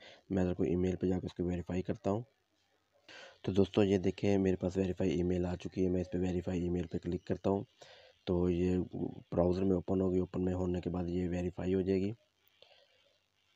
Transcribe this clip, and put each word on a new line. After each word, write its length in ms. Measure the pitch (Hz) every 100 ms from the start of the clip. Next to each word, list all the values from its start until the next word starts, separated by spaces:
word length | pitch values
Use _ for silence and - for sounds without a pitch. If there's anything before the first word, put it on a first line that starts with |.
| - - -
मैं 120 | 95
ज़रा 100 | 90
कोई 140 | 87 87
ईमेल 280 | 87 92 90
पे 120 | 92
जाकर 180 | 90 87
उसको 180 | -
वेरीफाई 380 | 90 90 - 90
करता 280 | - - 98
हूँ। 160 | 104 123 _ _ _ _ _ _ _ - - - -
तो 80 | -
दोस्तों, 320 | 95 95 -
ये 140 | 98 98
देखें 400 | 92 - 101 98
मेरे 180 | 95 92
पास 220 | 92 95
वेरीफाई 320 | 92 90 95
ईमेल 360 | 80 90 90 90
आ 100 | 90
चुकी 280 | - 98
है, 60 | 92
मैं 120 | 92
इस 60 | 87
पर 120 | 90
वेरीफाई 400 | 90 87 90 90
ईमेल 260 | 87 87 85
पे 120 | 90
क्लिक 260 | 87 90
करता 260 | - 90 95
हूँ। 160 | 98 107 _ - - - _ -
तो 220 | 90 90
ये 300 | 87 90 90 85 92 -
ब्राउज़र 580 | - - 87 87 90
में 120 | 98 90
ओपन 260 | - 95
होगी, 180 | 95 92
ओपन 220 | 87 90
में 120 | 92
होने 280 | 90 92 90
के 80 | 87
बाद 200 | 87 87
ये 180 | 90 90
वेरीफाई 460 | 87 90 - 92
हो 80 | 95
जाएगी। 340 | 92 95 98 117 _ _ _ _ - - _ _ _ _ _ _ _